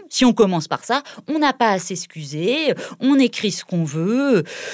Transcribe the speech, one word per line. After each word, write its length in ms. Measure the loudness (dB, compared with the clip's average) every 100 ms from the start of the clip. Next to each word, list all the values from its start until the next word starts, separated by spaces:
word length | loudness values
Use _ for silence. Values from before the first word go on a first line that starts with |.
| -4
si 160 | 2
on 80 | 4
commence 380 | 6 4 2 -2
par 160 | -6 -2
ça, 180 | -4 -4 -12 -6
on 120 | 0
n'a 120 | 0
pas 200 | 2 2
à 80 | 2
s'excuser, 920 | -2 -8 -10 -14 -10 -4 -2 0 0 -2 -6 -4
on 180 | 2 4
écrit 320 | 4 0 -4
ce 140 | -4 -4
qu'on 180 | -4
veut, 640 | -2 -2 -2 0 2 2 0 -8 -12